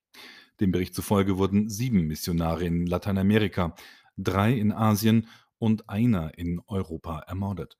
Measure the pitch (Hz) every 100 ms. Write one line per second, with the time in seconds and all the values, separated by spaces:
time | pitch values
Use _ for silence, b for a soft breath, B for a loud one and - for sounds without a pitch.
0 | _ B B B B B 98 87 92 -
1 | - 104 98 92 95 101 107 104 131 107
2 | 78 78 - 85 82 82 87 85 87 87
3 | - 98 95 107 104 - 85 - B B
4 | B B 95 95 107 127 104 104 110 104
5 | 110 113 110 B B - 113 110 - 101
6 | 120 101 78 - 87 87 - 98 90 82
7 | 87 80 - 92 101 92 78